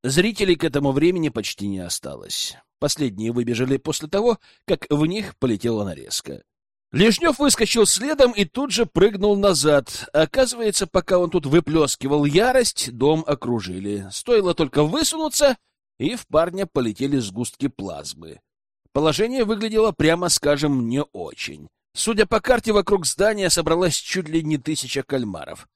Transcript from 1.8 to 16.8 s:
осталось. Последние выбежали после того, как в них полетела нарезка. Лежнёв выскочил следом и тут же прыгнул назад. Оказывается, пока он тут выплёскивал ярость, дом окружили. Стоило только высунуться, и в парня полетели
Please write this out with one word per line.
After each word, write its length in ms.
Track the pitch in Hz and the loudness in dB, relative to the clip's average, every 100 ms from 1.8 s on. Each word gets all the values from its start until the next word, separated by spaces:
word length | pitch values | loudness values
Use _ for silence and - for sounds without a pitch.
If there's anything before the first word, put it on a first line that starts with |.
осталось. 760 | 87 - - 67 50 - - - _ _ | -8 -10 -10 -14 -10 -8 -8 -12 _ _
Последние 540 | 143 - 135 95 110 | -4 -2 -4 -2 -4
выбежали 440 | 120 120 117 127 135 | -2 -2 -2 0 -2
после 320 | - - 151 | -2 -8 -4
того, 300 | 196 233 214 _ _ | 0 2 0 _ _
как 220 | - 180 - | -4 -4 0
в 160 | 147 156 | 0 2
них 300 | 202 196 - | 0 -8 -4
полетела 460 | 131 104 117 110 | -2 0 -2 -2
нарезка. 580 | 101 73 57 - - 64 _ _ _ _ _ | -4 -8 -8 -10 -8 -16 _ _ _ _ _
Лежнёв 460 | 139 220 208 330 269 | 4 4 4 0 2
выскочил 460 | 294 - 220 233 | 0 2 0 2
следом 460 | 196 - 269 294 247 | 2 2 -2 4 4
и 120 | 208 | 4
тут 260 | 185 247 285 | -2 -2 -4
же 160 | 214 220 | -2 0
прыгнул 500 | 170 202 202 208 202 | 4 2 4 0 4
назад. 720 | 196 156 147 147 123 - - | 2 4 4 2 0 -14 -2
Оказывается, 760 | 147 160 262 254 247 220 - 196 | 0 2 2 0 0 -2 -2 -2
пока 320 | 185 - 185 | -2 2 0
он 120 | 175 | 2
тут 160 | 180 139 | -2 2
выплёскивал 760 | 165 147 160 143 - 135 147 | 2 4 0 0 0 0 2
ярость, 720 | 147 156 240 262 233 - - 113 | 4 4 4 4 2 -2 -8 0
дом 280 | 139 160 156 | 2 2 -2
окружили. 840 | 147 120 120 90 92 101 104 95 | -4 -2 -4 -4 -8 -6 -8 -8
Стоило 420 | - - 233 185 | -12 0 2 2
только 300 | 170 151 147 | 0 0 2
высунуться, 760 | 151 262 311 320 311 - 285 240 _ _ _ _ | 2 0 -2 -2 -4 2 2 2 _ _ _ _
и 160 | 139 | -6
в 120 | 240 - | -6 0
парня 380 | 156 170 185 196 | 2 2 -2 -4
полетели 520 | 143 | -2